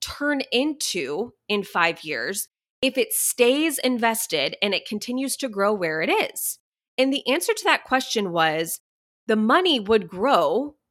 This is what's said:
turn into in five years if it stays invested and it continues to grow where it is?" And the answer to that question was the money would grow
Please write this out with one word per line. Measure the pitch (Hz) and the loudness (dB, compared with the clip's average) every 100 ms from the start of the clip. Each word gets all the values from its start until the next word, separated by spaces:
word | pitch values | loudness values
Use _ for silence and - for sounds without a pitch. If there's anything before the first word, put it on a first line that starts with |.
turn | - - 285 285 - | -12 -4 -2 -2 -2
into | 240 294 302 - 190 131 151 233 - - | 0 0 -2 -4 -4 -4 -4 -6 -10 -4
in | 208 | -4
five | 190 196 170 165 | -2 0 0 0
years | 156 131 123 196 - _ _ _ | -6 -6 -6 -6 -8 _ _ _
if | 262 262 | -2 0
it | - | 0
stays | - - - 240 269 320 277 | -2 -2 2 2 4 0 0
invested | 262 247 226 226 - 151 139 - | -2 0 0 0 -2 -2 -2 -2
and | 202 | -2
it | 185 - | -2 -4
continues | - - 247 269 - | -8 -6 -4 -4 -4
to | 269 | -4
grow | 196 202 | 0 0
where | 214 170 160 | 0 -2 -2
it | 175 | 0
is?" | 403 - - - - _ _ _ - | 0 -2 -4 -8 -10 _ _ _ 0
And | 269 | 0
the | 269 - | 0 0
answer | 285 359 | 0 0
to | 427 | 0
that | 415 - | 2 0
question | - 262 254 226 196 | 2 -2 0 -2 0
was | 170 160 156 165 - _ _ _ _ - | 2 2 2 -2 -8 _ _ _ _ 0
the | 220 | 2
money | 220 311 370 277 | 4 4 4 2
would | 202 220 170 | 2 2 2
grow | 180 240 226 151 196 285 - _ | -2 2 4 4 2 -2 -8 _